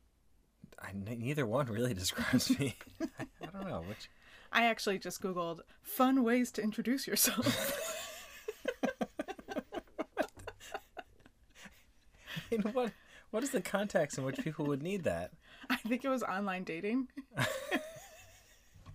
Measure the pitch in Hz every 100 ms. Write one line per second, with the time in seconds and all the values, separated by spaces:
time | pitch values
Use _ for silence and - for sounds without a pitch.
0 | _ _ _ _ _ _ - - - 98
1 | 98 117 120 147 117 107 123 107 123 95
2 | 92 - 233 254 - 247 226 - - -
3 | 294 - - - - 196 190 107 85 -
4 | - - - - - 226 233 220 - 196
5 | 180 - 190 180 170 170 - - - -
6 | 262 269 226 247 247 - 214 208 220 269
7 | - - - - 269 - - - - -
8 | - - - - - - - 480 - -
9 | - - 294 - - - - - - -
10 | - - - - - - - - - -
11 | - - - _ - - - - - _
12 | - - - - - 226 208 254 240 -
13 | - - - 214 269 247 - 196 202 190
14 | 147 - 135 196 170 151 147 139 160 202
15 | 117 85 - - - - - 254 214 247
16 | 269 262 - 185 202 185 180 165 202 254
17 | 254 - - 220 - 523 539 349 - -
18 | - - - - - - - - -